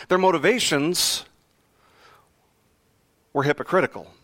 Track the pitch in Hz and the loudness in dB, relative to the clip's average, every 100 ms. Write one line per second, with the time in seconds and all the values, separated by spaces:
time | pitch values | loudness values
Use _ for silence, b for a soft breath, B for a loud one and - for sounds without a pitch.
0 | B 185 185 165 170 240 - 143 156 180 | B 2 2 2 2 0 0 0 -2 -2
1 | - - - _ _ _ _ _ b b | -2 -4 -10 _ _ _ _ _ b b
2 | b b b _ _ _ _ _ _ _ | b b b _ _ _ _ _ _ _
3 | _ _ _ 139 143 143 117 185 135 98 | _ _ _ -2 0 -2 0 0 0 -6
4 | 80 - | -18 -20